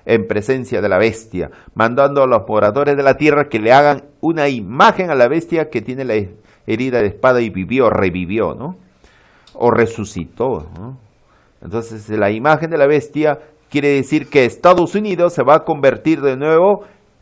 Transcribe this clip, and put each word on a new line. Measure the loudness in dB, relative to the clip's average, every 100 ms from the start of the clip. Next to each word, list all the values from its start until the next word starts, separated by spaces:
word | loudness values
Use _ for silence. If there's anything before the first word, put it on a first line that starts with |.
| 0
en | 0 0
presencia | -4 -2 -4 -2 -4
de | 0
la | 2
bestia, | 2 -2 -10 -8 -8 -10 -20
mandando | -2 -2 2 0 2
a | 2
los | 2 0
moradores | 0 0 0 0 2
de |
la | 2 2
tierra | 2 2 0
que | 0
le | 4
hagan | 6 6 0 -6 _
una | -4 -2 -2
imagen | -2 -8 2 2 2 -2
a | 2
la | 2
bestia | 2 -2 -4 -4
que | -6
tiene | -6 -10 -4
la | -2 -4 -12 _ _ -6
herida | -4 -2 0
de | -2
espada | 0 2 2
y | 0
vivió, | -6 -4 0 2
revivió", | 2 -2 -2 -6 -4 -4
¿no? | -6 -12 -14 _ _ _ _ _ _ _ -2
O | 0
resucitó, | 2 0 -2 -10 -10 -14 -6 -6 -6 -10 -16
¿no? | -16 -18 _ _ _ _ _ _
Entonces, | -10 -10 -10 -14 -10
la | -4 -2
imagen | -2 0 0 0
de | 0
la | 2
bestia | 2 -2 -2 -2 -2 -8 _ _
quiere | -2 0
decir | 0 0 -4 0
que | 2 2
Estados | 2 4 4 2 -2
Unidos | -4 0 0
se | 2
va | 2 2
a |
convertir | 2 0 2 2 -2 0
de | 0 -2
nuevo | 0 2 2 0 -4 _ _ _